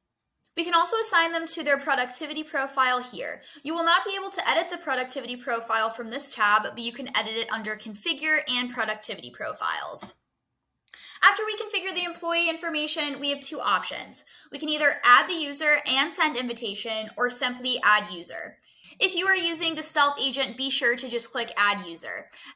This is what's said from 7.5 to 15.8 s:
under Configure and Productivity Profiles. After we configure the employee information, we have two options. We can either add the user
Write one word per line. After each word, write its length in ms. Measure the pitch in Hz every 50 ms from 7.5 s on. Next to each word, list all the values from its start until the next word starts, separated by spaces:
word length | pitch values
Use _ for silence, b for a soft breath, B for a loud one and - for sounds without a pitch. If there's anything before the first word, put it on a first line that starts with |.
under 260 | - 220 208 214 214 208
Configure 640 | - 220 208 - - 339 320 269 302 311 311 302 - -
and 200 | 247 247 247 247
Productivity 600 | 247 247 220 214 214 214 - - 202 175 120 120
Profiles. 840 | - - - 110 - - - 82 82 76 71 78 - - - - - - _ _ _ _ _ _ _ _ _ _ _ _ _ B B B B B B B -
After 200 | 381 403 453 427
we 100 | 427 427
configure 400 | 427 440 415 415 359 339 381 349
the 80 | 349 349
employee 460 | 339 330 - 339 339 339 339 339 330
information, 720 | 330 330 339 330 311 302 302 302 - 330 294 294 277 -
we 100 | 285 285
have 100 | 285 277
two 220 | - - 311 -
options. 640 | - - 196 180 - - - 120 - - - - B B B B B B
We 60 | - 262
can 120 | 311 302
either 260 | 302 294 302 277 - - -
add 240 | 240 247 269 311 285
the 60 | 359
user 420 | 330 302 285 285 277 320 - - -